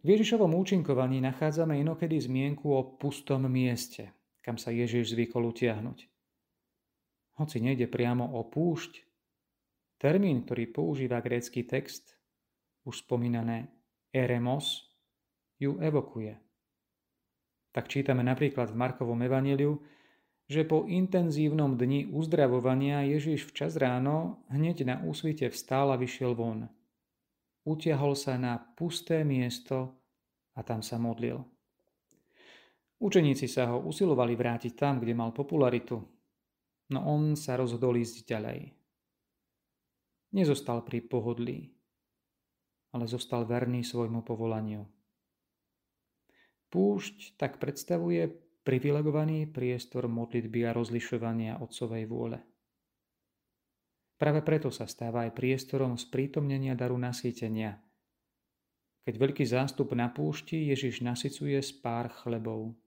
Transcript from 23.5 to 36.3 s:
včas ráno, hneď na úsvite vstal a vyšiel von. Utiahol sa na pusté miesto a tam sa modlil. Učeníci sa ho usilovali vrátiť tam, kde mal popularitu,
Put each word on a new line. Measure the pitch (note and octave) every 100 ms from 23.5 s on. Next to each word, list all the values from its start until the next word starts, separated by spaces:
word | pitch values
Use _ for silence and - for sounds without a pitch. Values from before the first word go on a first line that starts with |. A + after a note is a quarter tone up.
včas | - C#3+ D3
ráno, | C3 B2 C3+ D3+ E3+ - -
hneď | C3+ D#3+ E3+ B2+
na | B2+
úsvite | E3 D3+ D#3+ D3+ B2
vstal | - - C3+ C#3
a | B2+
vyšiel | B2 - B2+
von. | A#2 A2+ A2 A2+ - _ _ _ _ _ _ _ _ -
Utiahol | D#3 D#3+ C#3+ C#3+ C#3
sa | C3 B2+
na | B2 A#2+
pusté | - - E3+ - - D#3+ D3+
miesto | C3 B2 B2 - C3 C3 C3 _ _ _ _ _ -
a |
tam | - A2+
sa | G#2+ A#2
modlil. | A#2 A2+ A#2+ B2 B2+ _ _ _ _ _ _ _ _ _ - - _ _ _ _
Učeníci | G#3 F#3+ D#3 C3+ B2+
sa | - B2 B2
ho | D#3+
usilovali | D#3 F#3+ C3+ A#2+ A#2+
vrátiť | A#2+ A#2 A#2+
tam, | - C#3+ C3
kde | A2+
mal | A#2 A2+ A2+
popularitu, | C#3 D#3+ B2+ A#2+ - A#2 G#2 _ _